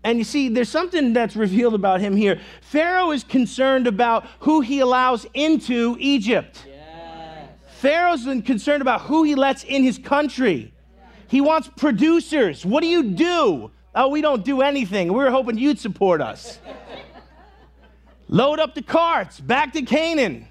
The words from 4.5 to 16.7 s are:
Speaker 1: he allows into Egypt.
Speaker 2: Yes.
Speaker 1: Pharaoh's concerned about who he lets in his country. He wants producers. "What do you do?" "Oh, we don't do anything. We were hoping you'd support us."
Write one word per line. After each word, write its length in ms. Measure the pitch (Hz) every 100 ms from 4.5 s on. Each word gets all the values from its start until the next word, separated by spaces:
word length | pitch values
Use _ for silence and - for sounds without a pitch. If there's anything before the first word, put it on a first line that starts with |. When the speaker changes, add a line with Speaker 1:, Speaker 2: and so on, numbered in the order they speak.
| 311
Speaker 1:
he 180 | 226 277
allows 480 | 254 254 254 247 -
into 640 | 254 302 311 - 240 233 240
Egypt. 640 | 269 277 202 202 - - 139
Speaker 2:
Yes. 840 | 139 156 165 165 165 160 160 - - -
Speaker 1:
Pharaoh's 500 | - 269 320 349 330
concerned 580 | 240 262 208 233 294 294
about 200 | 262 220
who 220 | - 311
he 120 | 311 285
lets 280 | 269 269 -
in 180 | 277
his 140 | 262 196
country. 760 | - 277 302 - 254 147 110 _ _ _ - - -
He 140 | 269
wants 280 | 285 320 - -
producers. 920 | 302 208 302 339 - 302 208 135 175
"What 160 | 262
do 60 | 330
you 160 | 339
do?" 680 | 240 175 339 349 269 147 107 _ _
"Oh, 140 | - 269
we 140 | 302
don't 220 | 302 262 185
do 160 | 277
anything. 480 | 277 285 208 202 170
We 100 | 208
were 120 | 269
hoping 260 | 254 247 220
you'd 220 | 277 285
support 420 | 233 180 196 160
us." 380 | 120 101 - - -